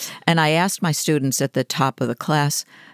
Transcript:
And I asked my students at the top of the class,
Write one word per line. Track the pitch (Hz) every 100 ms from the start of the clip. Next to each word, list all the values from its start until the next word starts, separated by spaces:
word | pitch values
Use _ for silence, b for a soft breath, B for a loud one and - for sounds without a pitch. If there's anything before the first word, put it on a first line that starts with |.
| B B -
And | 165
I | 151
asked | 160 190 -
my | 165
students | 151 - 151 135 -
at | 135
the | 135
top | 127 - 135 -
of | 120
the | 117
class, | - 151 143 - B B B